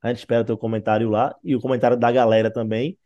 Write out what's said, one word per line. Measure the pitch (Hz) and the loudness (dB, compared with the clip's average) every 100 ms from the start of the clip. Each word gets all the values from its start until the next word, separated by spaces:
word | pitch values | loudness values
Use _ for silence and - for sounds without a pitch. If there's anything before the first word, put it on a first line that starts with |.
A | 117 | -4
gente | 120 | -6
espera | - 117 | -2 -2
o | |
teu | 110 110 | 0 -4
comentário | 113 113 104 110 113 | -4 -4 0 0 0
lá | 107 127 - | 0 -2 -4
e | - 131 | -4 -4
o | |
comentário | 127 127 120 120 | 0 0 2 2
da | 117 | 2
galera | 123 117 110 110 | 4 4 4 2
também | 117 110 110 139 190 | -2 -4 -4 -4 -8